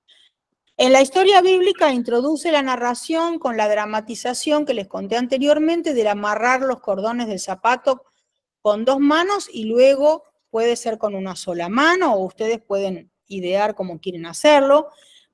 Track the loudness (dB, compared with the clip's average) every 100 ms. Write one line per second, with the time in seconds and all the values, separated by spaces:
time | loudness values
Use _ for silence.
0 | _ _ _ _ _ _ _ 0 4 6
1 | 4 4 4 6 6 4 2 2 0 0
2 | -2 -2 0 -2 0 0 0 -2 -4 -6
3 | -4 -2 -2 -4 -4 -2 0 0 -2 -6
4 | -8 -8 -8 -6 -2 0 0 -4 -6 -10
5 | -4 -4 -2 0 2 2 2 0 -2 0
6 | 0 0 -2 -2 0 0 0 -4 -4 -4
7 | -4 -4 -6 -8 -8 -4 -2 0 -2 -4
8 | _ _ _ _ _ _ -2 0 0 2
9 | 2 2 0 -2 -6 -8 -2 4 4 4
10 | 2 0 -6 _ _ -2 -2 -2 -4 -4
11 | -6 -6 -8 -10 -8 -8 -4 2 2 2
12 | 2 0 -2 -6 -6 -6 -4 -4 -4 -6
13 | -12 _ _ -8 -4 -2 -2 -4 -10 -10
14 | -10 -10 -12 0 4 6 6 4 2 -10
15 | _ _ _